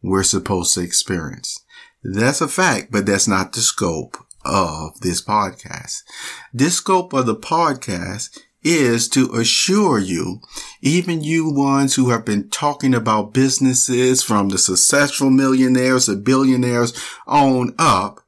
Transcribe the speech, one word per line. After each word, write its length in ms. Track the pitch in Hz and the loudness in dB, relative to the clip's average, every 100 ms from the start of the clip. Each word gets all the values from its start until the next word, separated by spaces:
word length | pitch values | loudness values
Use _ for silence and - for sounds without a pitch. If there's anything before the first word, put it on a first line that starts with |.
we're 220 | 95 95 | 0 0
supposed 500 | 92 98 - 95 85 - | 0 -2 -2 -2 0 -2
to 60 | |
experience. 840 | 87 - - 90 78 - - - _ - - _ | -2 -4 -2 -4 -6 -10 -12 -14 _ -20 -20 _
That's 380 | 101 98 120 139 | -8 0 0 0
a 80 | 156 | -2
fact, 440 | - 185 110 - | 0 0 0 -2
but 140 | 107 95 | -2 0
that's 220 | 98 101 | 0 2
not 240 | 95 95 | 0 -2
the 80 | - | -2
scope 560 | 117 - 92 78 - - - - - | -2 -2 -4 -4 -8 -14 -20 -14 -2
of 560 | 98 85 78 78 - | 0 0 -4 -10 -6
this 200 | 90 85 | -4 -4
podcast. 840 | - 107 101 - - - - - - - - - - | -2 0 0 -6 -16 -16 -12 -14 -14 -16 -16 -16 -14
This 220 | 120 143 175 | -2 0 0
scope 360 | - 190 180 | 0 0 0
of 140 | 135 123 | -2 -2
the 100 | 107 | -4
podcast 960 | - 165 160 131 - 92 90 98 - - _ _ | -2 0 0 -2 -6 -8 -8 -10 -12 -16 _ _
is 440 | 151 165 127 117 - | 0 2 2 2 0
to 240 | - 131 | 0 0
assure 680 | 117 117 - - 196 202 123 | 0 0 0 2 2 4 2
you, 420 | 92 85 82 101 - - - - | 0 -4 -4 -8 -14 -18 -18 -4
even 400 | 139 170 175 165 | 0 0 0 -4
you 280 | 151 165 156 | 0 0 0
ones 460 | 143 139 139 139 135 | 0 2 2 2 2
who 140 | 127 | 2
have 160 | 117 110 | 2 0
been 240 | 104 101 | -2 -2
talking 440 | - 147 147 135 | -4 -4 0 0
about 400 | 123 113 107 104 | 0 2 0 0
businesses 880 | 131 131 131 135 127 - 123 127 127 | 0 2 2 0 2 0 2 2 2
from 280 | - 110 98 | 2 0 0
the 80 | 95 | 0
successful 720 | - 90 - 143 143 - 139 | 0 2 4 4 2 2 2
millionaires, 800 | 131 135 131 127 127 127 127 123 | 4 4 4 4 4 4 2 2
the 80 | 98 | 0
billionaires 800 | 104 131 135 127 123 120 120 - - - - | 0 2 4 2 2 0 0 -4 -14 -14 -2
on 480 | 143 139 131 123 - | 2 4 2 -2 0
up 420 | 160 95 101 - | 2 4 0 -8